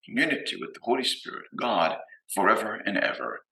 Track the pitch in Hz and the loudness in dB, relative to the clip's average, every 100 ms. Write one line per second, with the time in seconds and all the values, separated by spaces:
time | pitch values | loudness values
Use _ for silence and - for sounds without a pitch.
0 | - 113 160 135 - - - - - 127 | -4 0 2 0 -2 -6 -8 -8 0 2
1 | 123 - - - - - 123 107 80 - | 2 -2 -8 -12 -10 -4 0 2 2 0
2 | - - _ - 95 113 110 - 98 98 | -10 -20 _ 2 4 4 2 -4 -2 0
3 | - - 62 - _ | 0 -2 -6 -8 _